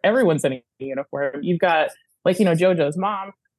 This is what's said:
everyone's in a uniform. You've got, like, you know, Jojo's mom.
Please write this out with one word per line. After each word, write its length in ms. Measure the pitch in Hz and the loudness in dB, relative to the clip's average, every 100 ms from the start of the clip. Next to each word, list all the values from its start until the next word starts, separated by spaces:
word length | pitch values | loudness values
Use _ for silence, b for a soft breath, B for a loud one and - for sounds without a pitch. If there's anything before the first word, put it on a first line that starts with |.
everyone's 400 | 185 233 220 156 | 0 2 2 2
in 80 | - | 0
a 120 | 131 - - | -4 -10 -14
uniform. 640 | 135 135 143 143 143 139 | -10 -8 -8 -6 -6 -4
You've 160 | 156 175 | -4 0
got, 300 | 185 160 151 - _ _ | 2 2 0 -4 _ _
like, 140 | - 147 | -2 2
you 60 | |
know, 100 | 196 | 2
Jojo's 420 | 165 185 180 143 156 | 4 2 2 0 -2
mom. 360 | 190 202 196 - _ | -4 -6 -10 -16 _